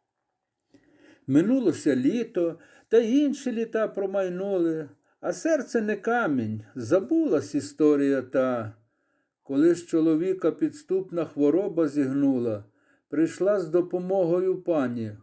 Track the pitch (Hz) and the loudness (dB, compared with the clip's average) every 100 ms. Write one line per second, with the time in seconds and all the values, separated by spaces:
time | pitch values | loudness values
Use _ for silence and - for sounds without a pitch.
0 | _ _ _ _ _ _ _ _ _ _ | _ _ _ _ _ _ _ _ _ _
1 | _ _ - 139 196 262 214 131 156 127 | _ _ 0 2 4 2 2 0 0 2
2 | 135 226 226 185 170 160 - - _ 226 | 2 0 -2 -2 -4 -4 -14 -20 _ 2
3 | 220 269 294 - 247 226 226 220 208 202 | 4 2 2 0 -6 -6 -4 -2 -4 -2
4 | 196 196 185 180 196 190 165 160 147 - | -4 -2 -4 -4 -2 0 0 -2 -6 -14
5 | _ _ 160 175 311 311 - 233 214 208 | _ _ -6 -4 0 0 0 -2 -2 -2
6 | 226 240 208 135 110 110 - 131 113 180 | -2 0 0 0 -2 -6 -10 -10 0 0
7 | 233 330 311 156 - 147 - - 151 143 | 2 0 2 0 -2 -6 -6 2 2 4
8 | 139 135 127 139 131 123 110 - _ _ | 2 0 -2 0 0 -2 -6 -12 _ _
9 | _ _ _ _ - 135 170 170 - 165 | _ _ _ _ -6 2 2 2 0 0
10 | 160 156 185 185 170 - 156 - - 185 | 2 2 0 0 -2 0 -2 -4 -4 -4
11 | 185 170 156 - 147 165 196 165 156 143 | -4 -6 -6 0 2 2 0 0 0 0
12 | 131 139 139 131 120 104 104 _ _ _ | 0 2 2 2 -2 -4 -8 _ _ _
13 | _ 147 160 - 185 208 165 170 175 180 | _ -2 -2 0 0 0 0 0 0 -2
14 | 180 196 165 175 185 180 175 160 127 120 | -2 0 2 2 0 -2 0 0 0 -2
15 | 110 107 | -8 -10